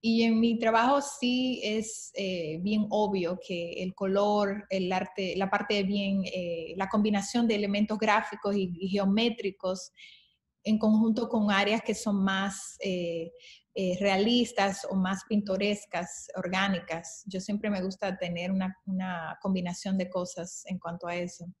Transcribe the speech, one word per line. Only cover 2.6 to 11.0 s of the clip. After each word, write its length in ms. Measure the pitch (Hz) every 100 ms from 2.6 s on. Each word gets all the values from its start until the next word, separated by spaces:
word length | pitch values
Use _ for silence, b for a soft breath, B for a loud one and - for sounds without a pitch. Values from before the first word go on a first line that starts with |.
bien 240 | 185 214 214
obvio 500 | 214 208 196 170 180 -
que 360 | 180 170 -
el 120 | 185
color, 720 | 190 196 196 208 208 202 202 -
el 200 | 190 180
arte, 440 | 185 190 - 190 180
la 140 | 190
parte 320 | 202 208 208
bien, 400 | 196 202 196 196
eh, 480 | 185 185 175 170 160 180
la 100 | 190
combinación 580 | 208 208 208 196 240 233
de 100 | 208
elementos 420 | 202 202 214 214
gráficos 580 | 220 214 220 208 202 202
y, 160 | 190 175
y 80 | 190
geométricos 1040 | 202 196 202 233 233 196 190 185 185 - B B B B B _ _
en 140 | - 214
conjunto 500 | 214 214